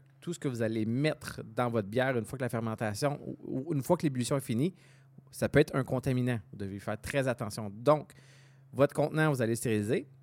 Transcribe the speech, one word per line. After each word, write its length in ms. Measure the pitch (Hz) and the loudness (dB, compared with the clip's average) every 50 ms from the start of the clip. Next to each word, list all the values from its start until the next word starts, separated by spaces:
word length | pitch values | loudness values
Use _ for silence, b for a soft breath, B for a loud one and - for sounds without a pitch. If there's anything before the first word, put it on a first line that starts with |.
| - - _ _ | -10 -20 _ _
tout 120 | - 170 170 | -10 -8 -8
ce 60 | - | -4
que 80 | - 143 | -4 -4
vous 140 | 123 113 | -2 0
allez 220 | 117 110 113 113 107 | 0 0 0 0 0
mettre 560 | 110 117 131 147 156 147 - - - - - 110 | 0 0 0 0 0 -2 -2 -6 -10 -10 -10 -12
dans 260 | 113 110 120 123 120 | -6 -4 -2 0 0
votre 160 | 117 117 98 | 2 0 0
bière, 320 | 95 107 127 127 135 135 120 | 0 0 0 2 2 2 0
une 60 | 107 | -2
fois 120 | - - 127 | -4 -4 -4
que 40 | |
la 60 | 131 120 | -4 -2
fermentation 720 | - 113 113 113 110 107 113 107 104 104 147 143 147 - - | -2 -2 -2 -2 -2 -2 -2 -2 -2 -2 -2 -2 -2 -4 -6
ou, 440 | - 131 - - - 139 135 135 170 | -10 -10 -10 -8 -6 -6 -4 -4 -2
ou 40 | |
une 120 | 165 139 127 | -2 -2 0
fois 120 | - 180 | 2 2
que 60 | 165 | 2
l'ébullition 340 | - 156 131 123 120 - 147 | 2 0 0 0 0 0 0
est 40 | 139 | -2
finie, 340 | - - 120 113 143 185 b b b b b b b b b - - - | 0 0 0 0 0 0 b b b b b b b b b -20 -20 -20
ça 180 | - - - 104 | -6 -4 -2 4
peut 120 | - 143 | 6 6
être 160 | 151 - - | 6 6 4
un 80 | 139 127 | -2 0
contaminant. 560 | - 135 127 - 139 127 127 123 123 123 110 - - | 0 -2 -2 0 0 0 2 2 0 0 -2 -4 -8
Vous 80 | - 101 | -10 -8
devez 220 | 101 98 98 101 | -8 -8 -8 -8
faire 200 | - - 104 107 | -6 -6 -6 -6
très 280 | - - - 143 131 131 | -6 -2 0 0 2 0
attention. 420 | 117 - 120 104 - - 110 101 | 0 -2 -4 -6 -6 -6 -8 -8
Donc, 380 | 98 107 120 147 151 151 - - b b b b b b b b b b b b | -10 0 4 4 4 4 2 -4 b b b b b b b b b b b b
votre 220 | - 113 139 143 - | 2 2 2 4 4
contenant, 360 | - 143 156 151 156 156 156 | 2 0 2 2 2 4 4
vous 120 | 143 123 | 4 2
allez 120 | 120 110 117 | 2 2 0
stériliser. 540 | 113 - 127 110 107 104 107 135 202 - - - - | 0 0 2 2 2 2 2 0 -2 -2 -6 -12 -20